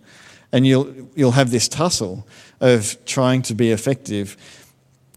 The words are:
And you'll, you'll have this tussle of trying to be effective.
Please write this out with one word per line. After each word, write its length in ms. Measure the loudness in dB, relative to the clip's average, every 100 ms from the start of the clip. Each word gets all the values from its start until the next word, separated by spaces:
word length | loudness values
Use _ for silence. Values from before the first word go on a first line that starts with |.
| _ -20 -20 -20 _
And 140 | 2 4
you'll, 420 | 2 0 -8 -10
you'll 200 | 0 2
have 180 | 4 2
this 160 | 0 -2
tussle 600 | -2 -2 -2 -6 -8 -16 -20 -20 0
of 380 | 2 2 0 -10 -6
trying 380 | -2 0 0
to 100 | -2
be 160 | -2 0
effective. 640 | 0 -2 -4 -6 -8 -8 -12 -20 -20 -20 _ _ _ _